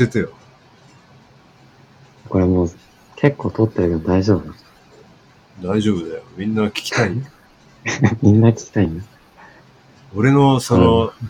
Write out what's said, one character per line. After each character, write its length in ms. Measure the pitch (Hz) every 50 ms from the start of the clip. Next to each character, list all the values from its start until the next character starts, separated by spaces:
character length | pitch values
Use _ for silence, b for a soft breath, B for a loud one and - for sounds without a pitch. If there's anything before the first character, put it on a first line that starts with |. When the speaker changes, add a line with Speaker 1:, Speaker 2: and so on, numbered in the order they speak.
Speaker 1:
え 60 | 123
て 120 | 113 - 113
よ。 120 | - - - - - - _ _ _ _ _ _ _ - _ _ _ _ - _ _ _ _ _ _ _ _ _ _ _ _ _ _ _ _ _ - - _ _ - -
Speaker 2:
こ 100 | - 95
れ 60 | 92
も 200 | 90 92 92 87
う 60 | 82 - - _ _ _ _ _ _ _
結 220 | - - 143 139 -
構 120 | - -
撮 140 | - - 113
っ 40 | 110
て 140 | - - 90
る 160 | 85 85 80
け 60 | 82
ど 80 | 87 90
大 100 | 95 92
丈 140 | 107 101
夫？ 160 | 82 73 76 - - _ _ _ _ _ _ _ - - _ _ _ _ _ _ _ _ _ _ - 90
Speaker 1:
大 140 | 90 101 110
丈 140 | 104 107 101
夫 120 | 87 82
だ 100 | 80 80
よ。 60 | 80 - - -
み 100 | 90 101
ん 80 | 110 110
な 100 | 110 107
聞 80 | 104 -
き 180 | - - -
た 160 | - - 113
い？ 60 | 95 90
Speaker 2:
<laughs> 1080 | 123 135 - - _ _ _ _ _ _ _ _ _ - 113 - - - 104 113 -
み 120 | - 104 104
ん 100 | 110 113
な 80 | 117
聞 60 | 110
き 140 | - - -
た 120 | - 110 92
い 80 | 82
ね。 120 | 80 85 104 - _ _ _ _ _ - b b b b b _ _ _ _ _ _ _ _ - -
Speaker 1:
俺 180 | 98 110 135 139
の 280 | 143 139 135 135 123
そ 160 | - - 120
の、 300 | 117 117 117 113 113 113
Speaker 2:
う 20 | -
ん。 40 | - - 117